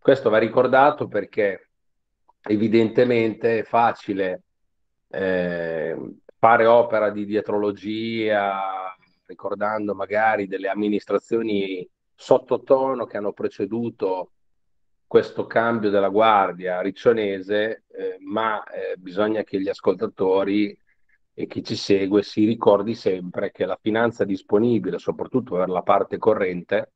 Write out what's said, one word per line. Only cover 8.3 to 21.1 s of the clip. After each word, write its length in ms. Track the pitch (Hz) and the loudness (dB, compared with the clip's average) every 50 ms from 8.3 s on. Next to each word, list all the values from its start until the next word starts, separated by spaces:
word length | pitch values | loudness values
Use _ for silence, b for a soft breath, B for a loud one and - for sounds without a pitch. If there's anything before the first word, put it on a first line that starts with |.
| 107 104 101 98 98 98 98 98 95 95 95 92 92 _ _ _ _ _ _ | 0 0 0 0 -2 -4 -6 -6 -8 -8 -10 -10 -14 _ _ _ _ _ _
ricordando 680 | _ 92 _ - 98 101 98 104 104 110 110 104 104 98 | _ -20 _ -10 -10 -6 -4 -4 -4 -4 -4 -4 -6 -6
magari 520 | 95 98 95 101 104 110 113 110 104 101 | -6 -6 -4 0 2 2 2 2 0 -2
delle 220 | 92 95 95 95 95 | -4 -6 -6 -4 -4
amministrazioni 1160 | 95 101 104 104 104 101 - - 101 101 _ - - 113 113 110 107 101 98 95 95 90 90 - _ _ _ _ _ _ | -4 -2 -2 0 0 -2 -2 -2 -2 -2 _ 0 -4 -2 -2 -2 -2 -2 -2 -2 -6 -8 -10 -14 _ _ _ _ _ _
sottotono 840 | - - 135 131 - - 131 113 - - 143 131 135 135 131 123 113 | 0 2 2 2 2 0 -4 -4 2 2 2 2 2 -2 -2 -4 -6
che 120 | - - | -8 -6
hanno 160 | 104 104 101 92 | -6 -6 -6 -6
preceduto 1000 | - 101 104 - - 110 95 107 113 120 117 113 _ - 95 92 92 87 - _ _ _ _ _ _ _ _ _ _ _ _ _ _ _ | -6 -8 -8 -6 -6 -6 -4 -4 -4 -6 -6 -6 _ -4 -4 -2 -4 -6 -12 _ _ _ _ _ _ _ _ _ _ _ _ _ _ _
questo 400 | _ - 117 107 - - - 101 | _ 4 4 4 4 -6 -8 -8
cambio 440 | - - 117 113 117 117 117 104 104 | -2 0 0 2 2 0 0 0 2
della 180 | 98 101 98 98 | 2 2 2 2
guardia 720 | 95 104 110 110 107 101 98 92 87 87 92 90 90 90 | 4 4 4 6 6 6 4 2 -2 -6 -6 -4 -4 -2
riccionese, 1040 | 92 98 95 - - 127 117 113 107 101 98 95 92 95 104 104 107 110 110 - _ _ | -4 -4 -6 0 2 2 4 4 2 -2 -4 -6 -6 -2 -2 -2 0 -2 -4 -8 _ _
eh, 280 | - - - - 92 92 | -14 -8 -8 -8 -8 -8
ma, 440 | 95 95 101 110 110 110 107 101 95 | -12 -8 -4 -2 -2 -2 -2 -4 -8
eh, 320 | - - 92 92 92 95 | -10 -12 -10 -8 -8 -8
bisogna 460 | 92 92 92 87 95 107 107 107 107 98 | -10 -12 -12 -4 -2 -2 0 0 -2 -4
che 180 | _ - 98 | _ -4 -4
gli 80 | 95 98 | -4 -4
ascoltatori 1080 | 95 - - 110 95 90 113 104 - - 98 95 95 95 98 98 98 104 104 101 101 _ _ _ _ _ _ _ | -6 -2 0 -2 0 0 -2 -8 -4 -2 0 2 2 2 2 2 0 0 0 -2 -4 _ _ _ _ _ _ _